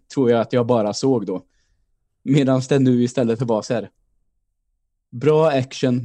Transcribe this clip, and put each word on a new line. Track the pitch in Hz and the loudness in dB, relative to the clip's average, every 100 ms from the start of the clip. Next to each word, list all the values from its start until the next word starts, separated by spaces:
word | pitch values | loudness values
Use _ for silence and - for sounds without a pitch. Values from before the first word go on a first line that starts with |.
| _ | _
tror | - 120 | 0 2
jag | 117 | 2
att | 107 | 0
jag | 123 117 | -2 0
bara | 123 104 | 0 0
såg | - 135 123 95 | -2 0 0 -2
då. | 92 - _ _ _ _ _ _ _ | -8 -12 _ _ _ _ _ _ _
Medans | - 143 160 131 127 | -2 0 2 0 0
det | 143 | 2
nu | 127 123 | 2 2
istället | 120 - 117 113 | 0 -2 -2 -2
var | 123 110 | -2 -4
så | - | -4
här, | 117 95 _ _ _ _ _ _ _ _ _ _ _ _ | -6 -8 _ _ _ _ _ _ _ _ _ _ _ _
bra | 123 135 151 160 | -2 2 2 2
action, | 135 131 - 131 123 | 0 -4 -4 -2 -2